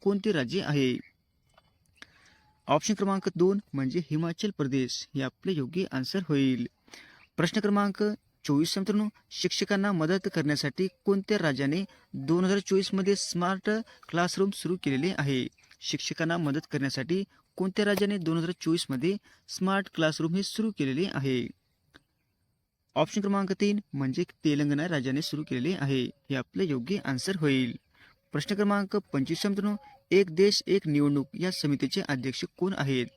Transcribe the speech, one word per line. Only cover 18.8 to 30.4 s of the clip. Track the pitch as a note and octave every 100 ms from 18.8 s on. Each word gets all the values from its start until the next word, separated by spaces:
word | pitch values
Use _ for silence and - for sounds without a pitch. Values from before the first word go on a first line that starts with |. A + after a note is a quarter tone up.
| -
मध्ये | C3 D#3+ G3+ - _ -
स्मार्ट | - F#3 G3 G3
क्लासरूम | - D#3 D#3 D#3+
हे | F3+
सुरू | G3 - A3 -
केलेले | C3+ C3 F#3+
आहे? | - C3+ B2+ - - _ _ _ - _ _ _ _ _ _ _ _ _
ऑप्शन | - D#3 G#3+
क्रमांक | G3 G3 F#3+
तीन | F#3+ G#3 G#3 -
म्हणजे | C#3 C3 C3 F3+ -
तेलंगणा | D#3 D3 D3 C#3+ E3+
राज्याने | D#3 B2+ C3+
सुरू | - D3
केलेले | D#3 B2+ C3+ F#3+
आहे, | C#3 C3+
हे | A#2+ - _
आपलं | C3+ - -
योग्य | F#3 C3+ A#2+ G3
आन्सर | - C3 F3+ F#3+
होईल. | D3+ C3 B2 - _ _ - _ _
प्रश्न | D3 -
क्रमांक | G3+ G3+ G3+ F#3+ G#3
पंचवीस, | - C#3+ C3+ E3 G3+
मित्रांनो, | G3+ G3+ G3+ - - _
एक | F#3 F#3+
देश | D#3+